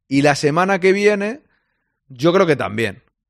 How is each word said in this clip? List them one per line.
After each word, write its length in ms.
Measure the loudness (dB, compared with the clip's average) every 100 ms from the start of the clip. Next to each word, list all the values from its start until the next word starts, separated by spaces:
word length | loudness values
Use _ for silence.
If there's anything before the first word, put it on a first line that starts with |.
| -4
Y 160 | 0
la 140 | 2 2
semana 420 | 0 0 -2 0
que 140 | 0
viene, 500 | 2 0 0 -4 -10 _ _ _ _ _ _ _
yo 240 | -4 0
creo 140 | 2 2
que 100 | 0
también. 460 | -4 -6 -6 -8 _ _ _